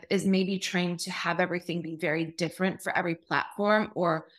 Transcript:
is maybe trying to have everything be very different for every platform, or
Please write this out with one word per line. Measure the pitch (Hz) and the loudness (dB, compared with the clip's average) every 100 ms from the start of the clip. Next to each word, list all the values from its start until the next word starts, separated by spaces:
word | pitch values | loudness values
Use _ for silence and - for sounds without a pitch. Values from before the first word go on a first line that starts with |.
| - | 0
is | 196 180 | 2 4
maybe | 190 190 190 | 4 2 -2
trying | - 185 175 175 | -2 0 0 -2
to | - | -6
have | 175 165 170 | -4 -2 0
everything | 180 175 - 170 | 0 0 -2 -4
be | 160 160 | -4 -4
very | 165 160 160 | -2 0 -2
different | - 170 - 185 - | -2 -4 0 -2 -2
for | 190 - | -2 -2
every | 180 165 | 0 -2
platform, | - 147 - - 208 214 202 | -2 -2 -2 -2 2 2 2
or | - 175 160 - | 0 0 0 -4